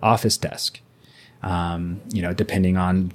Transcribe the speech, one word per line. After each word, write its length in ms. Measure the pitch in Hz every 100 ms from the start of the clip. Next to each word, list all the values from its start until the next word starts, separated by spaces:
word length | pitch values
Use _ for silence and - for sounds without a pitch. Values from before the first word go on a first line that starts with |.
office 360 | 110 113 113 -
desk." 420 | - - - - - _ - - - _
Um, 600 | 92 87 85 85 87 95 -
you 100 | 110
know, 100 | 87
depending 420 | 95 - 98 92 92
on 360 | 90 92 92